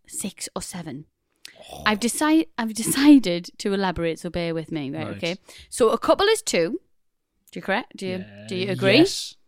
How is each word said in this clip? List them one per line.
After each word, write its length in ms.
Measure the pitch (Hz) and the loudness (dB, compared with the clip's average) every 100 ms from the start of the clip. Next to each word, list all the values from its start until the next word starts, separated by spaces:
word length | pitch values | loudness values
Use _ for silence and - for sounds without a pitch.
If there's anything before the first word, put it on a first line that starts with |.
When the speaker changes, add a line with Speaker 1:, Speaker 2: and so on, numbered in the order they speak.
| - | -16
Speaker 1:
six 420 | - 196 - - - | -10 -10 -10 -10 -10
or 60 | |
seven. 440 | - 180 160 135 - _ _ _ - - - - 214 | -10 -10 -10 -12 -16 _ _ _ -20 -20 -20 -4 -2
I've 140 | 208 | 0
deci-, 480 | 233 - 302 320 - - | -2 0 2 2 0 -4
I've 160 | 226 | -6
decided 760 | 220 220 269 294 277 190 175 175 - | -4 -2 4 8 8 6 -4 -6 -6
to 140 | 208 | -2
elaborate, 460 | 196 185 170 165 151 | 0 0 0 -2 -4
so 100 | 175 | -6
bear 240 | 175 170 | -4 -4
with 180 | 165 156 | -4 -6
me, 200 | 160 135 | -6 -6
right, 160 | 156 156 | -6 -8
Speaker 2:
Right. 80 | 196 | -6
Speaker 1:
okay? 180 | 170 185 - - - | -6 -6 -12 -20 -8
So 200 | - 220 | 0 2
a 80 | 226 | 2
couple 300 | - 311 403 | 2 2 2
is 140 | 440 | 0
two. 400 | - 180 165 302 _ _ _ _ _ _ _ | 0 0 0 -4 _ _ _ _ _ _ _
Do 80 | 185 | -12
you 20 | |
correct? 340 | 196 202 - - | -4 -4 -4 -10
Do 100 | 185 | -8
you, 100 | 185 | -8
Speaker 2:
Yeah, 300 | 208 - 214 | -10 -16 -10
Speaker 1:
do 80 | 185 | -6
you 140 | 196 | -4
agree? 260 | 170 190 240 | 0 4 6
Speaker 2:
yes. 380 | 392 - - - | 4 0 -10 -16